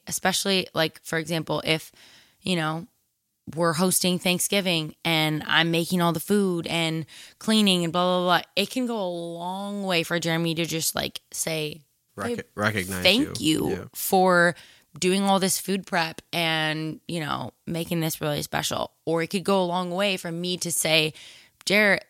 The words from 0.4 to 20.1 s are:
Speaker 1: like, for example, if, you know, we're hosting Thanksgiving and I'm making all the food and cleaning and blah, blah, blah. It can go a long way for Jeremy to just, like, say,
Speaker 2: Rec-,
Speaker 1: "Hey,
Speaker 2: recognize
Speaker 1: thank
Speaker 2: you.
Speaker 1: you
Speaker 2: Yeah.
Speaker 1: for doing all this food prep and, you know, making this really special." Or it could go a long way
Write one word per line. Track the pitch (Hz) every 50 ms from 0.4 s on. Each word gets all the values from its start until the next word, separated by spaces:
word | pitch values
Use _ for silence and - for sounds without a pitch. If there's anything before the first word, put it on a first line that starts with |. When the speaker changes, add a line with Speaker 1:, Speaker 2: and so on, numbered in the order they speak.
| - 196 190 185 - - -
Speaker 1:
like, | 160 160 156 - - -
for | - 165
example, | 165 156 156 175 160 151 - 151 151 -
if, | - 160 160 - - - - - - - - _ _ _ _
you | - 185 180
know, | 170 156 156 160 165 - - _ _ _ _ _ _ _ _ _ _ _ - -
we're | 160 175 170 156
hosting | 160 190 185 - - - 180 180 165
Thanksgiving | - 180 180 170 - - 196 202 185 190 170 160 156 151 - _ -
and | 165 165 156 156 156 151 147 151
I'm | - - 156 165 165
making | 165 170 165 - 185 175
all | 170 170
the | 160 165
food | - - 202 208 196 185 175 170 165
and | - 160 170 165 160 160 160 156 - - - - - - _
cleaning | - 220 220 220 208 196 180 175 170
and | 165
blah, | 160 180 180 180 180 180
blah, | 180
blah. | 180 175 160 - - _
It | 180 202 -
can | - 262 254
go | 233 233 214
a | 190 180
long | 175 170 170 170 170 170 175 180 190 196 202 202 202 202 196
way | 190 180 165
for | 165 - 175 170
Jeremy | 160 170 165 165 170 165 160
to | 165 170
just, | 151 160 160 156 - -
like, | 151 143 - - - - _
say, | - - - 165 160 156 151 151 165 151 - _ _ _ _ _ _
Speaker 2:
Rec-, | - 98 240
Speaker 1:
"Hey, | 240 208 - - _
Speaker 2:
recognize | 101 104 107 107 101 90 92 95 90 90
Speaker 1:
thank | 90 202 - 151 - - -
Speaker 2:
you. | - 156 156 - - -
Speaker 1:
you |
Speaker 2:
Yeah. | - - - - -
Speaker 1:
for | - - - 196 190 185 185 180 175 170 175 160 - - - - _ _ _ - 147
doing | 180 180 190 202
all | 196 196 196 185
this | 190 185 - -
food | - 185 196 196 170
prep | - 196 170 160 165 - - - _
and, | - 170 165 160 160 156 156 156 156 156 156 156 - - -
you | - 170 170
know, | 151 139 131 131 131 - - _ _
making | - 165 165 165 - 175 165
this | 160 160 - -
really | 160 151 147 143
special." | 151 - - 151 147 - - - - - _ _ _
Or | 156 165 165
it | 165 160
could | - 190 160
go | 196 196 190
a | 180
long | 175 175 185 180 175
way | 175 190 208 202